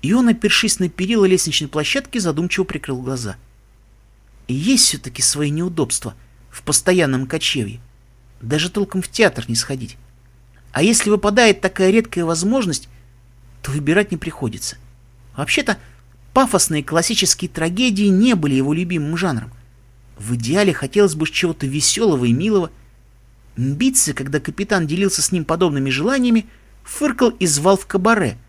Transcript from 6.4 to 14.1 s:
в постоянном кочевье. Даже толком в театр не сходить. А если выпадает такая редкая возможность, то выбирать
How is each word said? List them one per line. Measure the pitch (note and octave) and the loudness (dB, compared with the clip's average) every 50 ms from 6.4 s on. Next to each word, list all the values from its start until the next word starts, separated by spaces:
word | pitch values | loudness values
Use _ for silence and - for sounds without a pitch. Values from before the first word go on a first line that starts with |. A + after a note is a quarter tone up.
| - - | -20 -20
в | - - - | -20 -14 -6
постоянном | - D3 - - - F#3 F#3 E3+ C#3+ C3 B2+ C3+ | -2 -2 0 2 2 4 4 4 2 2 -2 -2
кочевье. | B2+ - D#3+ - - - D3 A2+ G2+ A2 A#2+ - - _ _ _ _ _ _ _ _ _ - | -2 -4 -4 -4 -2 -2 -2 -4 -6 -8 -12 -16 -20 _ _ _ _ _ _ _ _ _ -16
Даже | - A2+ D3 D#3 D#3+ F3+ | -6 -2 -2 -2 -2 -2
толком | - G#3 G3+ F#3+ - F#3+ F3 | -2 -4 -4 -2 -2 -6 -6
в | - | -4
театр | - - A#3 F#3 - - A#2 | 0 2 2 2 2 -2 -6
не | - A#2 | -4 -4
сходить. | A#2 - - C#3 C3 A#2+ A#2 - - - - _ - _ _ _ _ _ _ _ - _ - - | -4 -4 -6 -6 -8 -8 -12 -14 -18 -20 -20 _ -20 _ _ _ _ _ _ _ -20 _ -10 -2
А | - D#3 | 0 2
если | G#3 A#3 - - G#3 | 2 2 2 2 2
выпадает | G#3 G#3 G#3 G3+ G#3 G#3+ A#3+ A3 G3+ - | 0 2 2 2 4 4 6 6 4 2
такая | - F#3+ - - F#3+ F#3 | 0 -6 -2 2 2 4
редкая | G3 A3+ A3+ - - F3+ E3+ | 4 4 2 0 -2 -4 -2
возможность, | E3 E3+ D#3+ E3+ G3 A#3 C4+ A#3+ F#3 D3 - - - - - - - _ - _ - - - - - - - - | -2 -2 0 0 0 0 2 0 0 -2 -4 -6 -12 -20 -20 -20 -20 _ -20 _ -20 -20 -20 -20 -20 -20 -14 -10
то | - C3+ | -6 -6
выбирать | D3+ D3 C#3 D#3+ F#3+ G#3 G3+ | -4 0 2 2 2 2 0